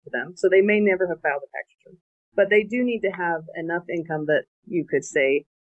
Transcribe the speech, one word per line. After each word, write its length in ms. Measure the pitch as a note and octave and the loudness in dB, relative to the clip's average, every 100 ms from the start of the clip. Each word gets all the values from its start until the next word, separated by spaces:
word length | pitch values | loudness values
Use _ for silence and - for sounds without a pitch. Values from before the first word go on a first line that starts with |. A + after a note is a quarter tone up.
for 60 | - | -8
them. 220 | B2 C#3+ F3+ | -8 -8 0
So 140 | F#3+ | 4
they 120 | F#3+ | 6
may 200 | G3+ G#3+ | 6 4
never 260 | G3+ F#3 F3+ | 2 2 0
have 140 | D#3+ | -2
filed 220 | D#3 C#3 | -4 -4
a 80 | - - | -6 -14
tax 120 | - _ | -16 _
return, 180 | - - _ _ _ - | -20 -20 _ _ _ 0
but 140 | G3 | 4
they 140 | G#3 | 4
do 200 | G3+ B3 | 2 -2
need 180 | B3 A3+ | -2 0
to 100 | G3 | -4
have 320 | F#3+ F3 E3 D#3+ - | -2 -4 -4 -6 -10
enough 280 | E3 E3+ F3 | -4 -6 -4
income 360 | E3+ E3 D#3 D3+ | -8 -4 -4 0
that 160 | D3+ - _ - | 0 -2 _ -8
you 180 | F3 - | -6 -2
could 200 | C#3+ - | -4 -2
say 400 | D3+ C3+ C#3 - _ | 0 2 0 -2 _